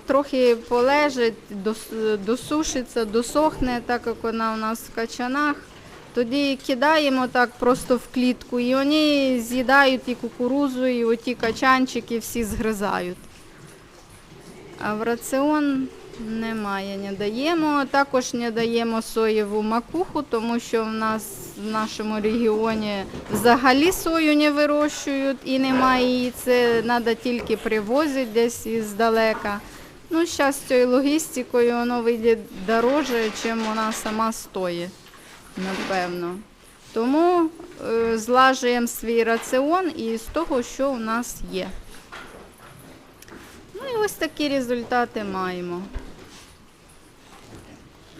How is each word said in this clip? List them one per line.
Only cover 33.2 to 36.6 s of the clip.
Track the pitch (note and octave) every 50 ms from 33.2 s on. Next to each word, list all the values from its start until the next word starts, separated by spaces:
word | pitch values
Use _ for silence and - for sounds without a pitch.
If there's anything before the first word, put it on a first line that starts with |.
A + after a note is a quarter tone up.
| A3+ G#3+ G#3 - -
чим | A3+ A3+ A3+
вона | A3 A3 G#3+ A3 A3 A3 A3
сама | - - A3 G#3+ A3 A3+ A3 A3
стоїть, | - - - - G3 F#3 F3+ F3 F3 E3+ F#3 G3+ - - - - - - - - - - - -
напевно. | G3 F#3 F#3+ F#3+ - - - F#3+ F#3 F3+ F3+ F3 F3 F3 E3+ F3+ G3 G#3+ - - -